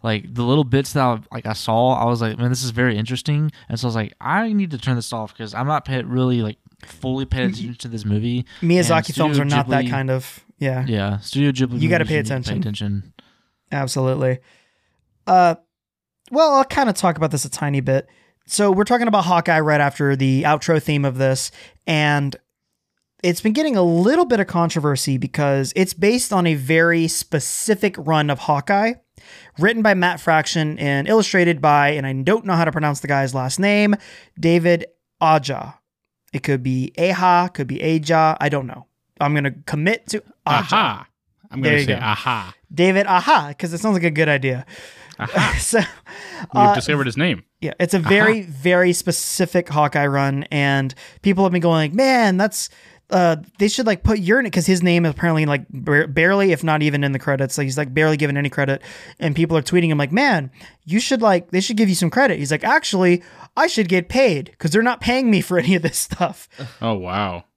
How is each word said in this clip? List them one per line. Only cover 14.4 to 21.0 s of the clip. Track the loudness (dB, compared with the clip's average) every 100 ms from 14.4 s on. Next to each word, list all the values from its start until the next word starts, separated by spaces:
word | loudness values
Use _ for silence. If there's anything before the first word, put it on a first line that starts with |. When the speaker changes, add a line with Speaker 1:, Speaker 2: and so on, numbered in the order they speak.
| _ _ _ _ _ _ _ _ 2
Speaker 2:
Uh, | 4 4 2 _ _ _ _ _ _ _
well, | 2 4
I'll | 4
kinda | 2 0 0
talk | 0 0 0
about | -2
this | -2
a | -6
tiny | -6 -2 -2
bit. | 0 0 -2 _ _ _ _
So | 0 2
we're | 2
talking | 2 2 2
about | 0
Hawkeye | 2 0 2 2
right | 2 2
after | 0 0 0 2
the | 2 2
outro | 2 0 2 0
theme | 0 -2